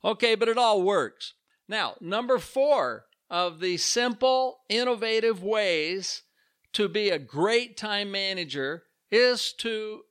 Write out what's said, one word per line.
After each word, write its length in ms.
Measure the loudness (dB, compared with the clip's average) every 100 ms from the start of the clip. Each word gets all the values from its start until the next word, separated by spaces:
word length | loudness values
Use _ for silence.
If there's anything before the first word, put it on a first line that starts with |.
Okay, 320 | 0 2 2 4
but 120 | 2
it 100 | 4
all 240 | 4 4
works. 500 | 4 2 0 -6 -18 _ _ _ _
Now, 280 | -4 -4 -6
number 400 | -6 -4 0 0
four 680 | 0 0 2 4 2 -4 _ _ _
of 300 | -2 -2 -2
the 180 | -4 -2
simple, 800 | 0 0 0 2 2 2 0 -4 _
innovative 720 | -2 0 -2 0 0 0 -2
ways 800 | -2 0 0 0 -2 -4 -6 -10 _ _ _ _ _
to 140 | -2 0
be 220 | 0 0
a 100 | -2
great 560 | -4 -2 2 2 0 -10
time 360 | -6 -4 -4
manager 720 | -4 -4 -4 -6 -4 -4 -6 _ _ _
is 400 | 4 4 2 -4
to 480 | -6 -6 -6 -8 -12 -18